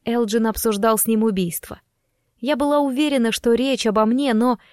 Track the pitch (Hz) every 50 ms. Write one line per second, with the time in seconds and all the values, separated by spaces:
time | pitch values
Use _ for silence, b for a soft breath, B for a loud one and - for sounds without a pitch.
0 | - 233 233 240 233 202 214 233 226 220 214 - - 226 208 202 220 226 220 -
1 | - 226 226 214 220 226 196 190 180 170 - - - - 196 - _ _ _ _
2 | _ _ _ _ _ _ _ - 226 269 302 247 294 285 294 294 285 269 254 277
3 | 302 294 285 262 226 220 214 - - 240 233 233 262 269 262 - - 220 196 220
4 | 220 220 240 269 285 269 254 220 240 254 233 b b b